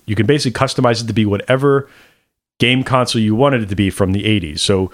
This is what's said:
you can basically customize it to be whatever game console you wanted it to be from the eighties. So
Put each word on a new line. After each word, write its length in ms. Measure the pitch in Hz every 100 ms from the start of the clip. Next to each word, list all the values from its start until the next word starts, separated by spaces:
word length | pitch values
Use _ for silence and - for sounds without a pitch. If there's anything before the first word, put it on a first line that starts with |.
| -
you 120 | 104
can 80 | 107
basically 340 | 147 135 -
customize 420 | 135 - 127 113
it 60 | 113
to 60 |
be 120 | 110 104
whatever 600 | 101 - 131 139 139 135 - - _ _ _ _ -
game 240 | 117 127
console 380 | 127 127 120 120
you 140 | 107 107
wanted 260 | 139 131
it 80 | 104
to 60 | 98
be 120 | 98
from 220 | - 101
the 140 | 98 104
eighties. 360 | 107 82 71
So 300 | - 98 92